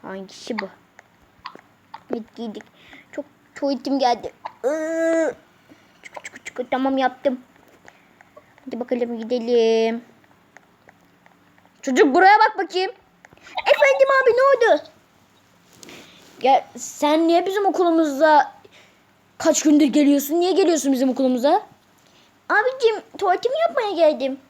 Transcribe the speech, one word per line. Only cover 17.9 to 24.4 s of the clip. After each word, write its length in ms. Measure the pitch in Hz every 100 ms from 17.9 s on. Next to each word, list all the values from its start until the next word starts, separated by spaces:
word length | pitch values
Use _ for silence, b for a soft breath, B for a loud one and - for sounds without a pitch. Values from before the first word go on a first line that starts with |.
| 330 311 269 311 294 - - - b b b b _ _ _
kaç 260 | 330 294
gündür 220 | 311 294 294
geliyorsun? 540 | 294 285 285 277 330
Niye 120 | 359
geliyorsun 400 | 339 349 320 262
bizim 160 | 262 262
okulumuza? 520 | 247 262 254 269 381 - _ _ _ b b b _ _
Abicim, 460 | 381 494 523 466 415 - -
tuvaletimi 380 | 381 392 480 605 659
yapmaya 240 | 659 415
geldim. 480 | 339 311 247 269 269